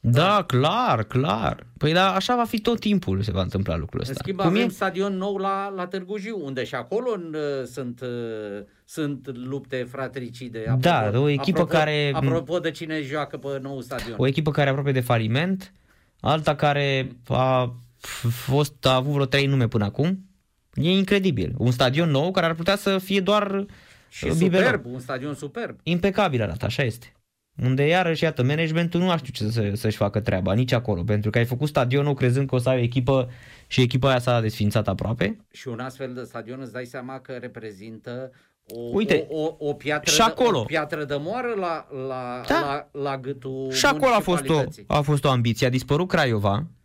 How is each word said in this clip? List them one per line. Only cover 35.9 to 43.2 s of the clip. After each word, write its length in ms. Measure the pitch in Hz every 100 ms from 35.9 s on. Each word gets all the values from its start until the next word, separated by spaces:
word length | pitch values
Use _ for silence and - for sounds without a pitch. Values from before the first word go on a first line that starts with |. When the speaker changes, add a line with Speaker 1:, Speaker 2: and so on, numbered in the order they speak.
| 131 131
Speaker 2:
de 100 | 123
stadion, 360 | 120 120 107 131
îți 100 | 127
dai 140 | 113 123
seama 340 | 135 123 131
că 120 | 131
reprezintă 960 | 127 120 120 110 95 110 110 123 123 131 _ _ _ _
o, 120 | 117
Speaker 1:
Uite, 460 | 120 190 220 165 -
Speaker 2:
o, 120 | 156
o, 120 | 156 160
o 140 | 147
piatră 380 | 143 143 151 -
Speaker 1:
și 60 | -
Speaker 2:
de, 60 |
Speaker 1:
acolo. 360 | 226 - 240 160
Speaker 2:
o 40 |
piatră 400 | 110 156 147 156
de 120 | 147 143
moară 340 | 156 240 240 214
la, 280 | 175 160 - 135 131
la, 340 | 127 123 123 120
Speaker 1:
Da. 120 | 302
Speaker 2:
la, 420 | 143 143 - 143
la 160 | 139
gâtul 540 | 135